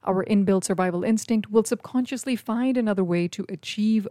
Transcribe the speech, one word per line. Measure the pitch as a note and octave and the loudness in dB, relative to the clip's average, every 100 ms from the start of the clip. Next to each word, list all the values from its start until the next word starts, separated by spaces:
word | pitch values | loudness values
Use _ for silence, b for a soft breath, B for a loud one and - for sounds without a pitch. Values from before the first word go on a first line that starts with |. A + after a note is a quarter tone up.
Our | - F#3+ | 0 -2
inbuilt | F#3 G#3 F#3+ F#3+ | 2 2 4 2
survival | - F3+ F#3 F3 | 2 0 0 0
instinct | G3 A3+ - A3+ G#3 | 0 0 2 -2 2
will | G#3+ | 2
subconsciously | G#3+ A#3 - B3+ B3+ B3+ - A#3+ | 2 -2 -4 -4 -2 -6 -4 -4
find | - A3+ B3+ B3+ | -2 -2 0 0
another | A3+ G3 | 0 0
way | F#3 F3 F3 | 2 0 0
to | - - | -4 -10
achieve | F#3 - - G#3+ A3 G3+ | -10 -10 -2 2 2 0